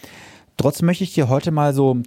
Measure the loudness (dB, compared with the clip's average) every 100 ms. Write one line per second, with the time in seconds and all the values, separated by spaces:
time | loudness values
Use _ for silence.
0 | -20 -20 -20 -20 _ -2 -2 0 0 0
1 | -2 -2 0 0 0 0 0 2 2 0